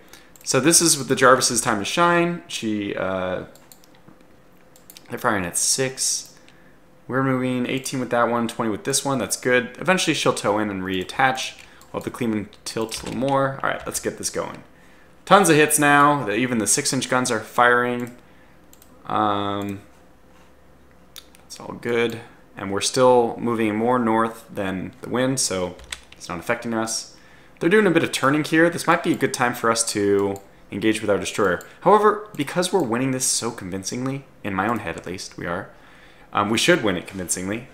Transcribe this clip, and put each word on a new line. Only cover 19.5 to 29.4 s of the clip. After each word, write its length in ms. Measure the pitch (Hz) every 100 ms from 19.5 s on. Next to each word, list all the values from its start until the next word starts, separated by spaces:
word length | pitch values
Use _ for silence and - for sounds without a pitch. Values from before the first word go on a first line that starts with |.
| 101 101 101 - - - _ - - - _ - - - - - - - - -
it's 100 | -
all 140 | - 90
good. 400 | 117 120 117 113 - - - -
And 120 | 98
we're 120 | 98
still 520 | - 131 127 123 117 -
moving 360 | 120 113 110
more 240 | 107 113 123
north 460 | 113 113 113 - -
than 400 | 90 95 92 92 -
the 80 | -
wind, 320 | 113 131 135
so 360 | - 95 90 87 - - -
it's 160 | - -
not 100 | 87
affecting 360 | - 117 117
us. 420 | 113 110 - - - - - - -
They're 120 | 170
doing 160 | 214 202
a 40 |
bit 140 | 160
of 80 | 127
turning 320 | - 131 151
here. 240 | 147 160 170
This 180 | 170 -
might 160 | 175
be 100 | 175
a 40 | 143
good 160 | 131
time 220 | -